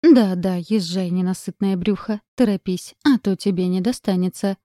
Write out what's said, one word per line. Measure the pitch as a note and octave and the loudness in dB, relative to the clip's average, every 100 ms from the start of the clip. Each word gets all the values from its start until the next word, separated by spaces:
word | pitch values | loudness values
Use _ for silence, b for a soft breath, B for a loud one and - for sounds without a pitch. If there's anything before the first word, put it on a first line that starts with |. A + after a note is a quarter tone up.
«Да, | D#4 C4 G#3 | 8 6 6
да, | F#3 F#3 F3+ | 0 -2 -4
езжай, | E3+ G#3+ E3+ F3+ F3+ | -2 -2 -2 -4 -2
ненасытное | F3+ F3+ F#3 - - G3+ F#3+ | -2 -2 -2 -8 -4 -2 0
брюхо, | F3 G3 - G#3 _ - | -2 -2 -4 -8 _ 0
торопись, | A#3+ G3 - F3+ - _ | 0 0 -4 -8 -8 _
а | D4 B3+ | 0 0
то | - F#3+ | 0 -2
тебе | - F3+ F3+ | -2 -2 0
не | F#3 | 0
достанется». | F#3 B3+ - F#3 F#3 - G3+ F#3+ | -2 -4 -2 0 -2 -2 -6 -6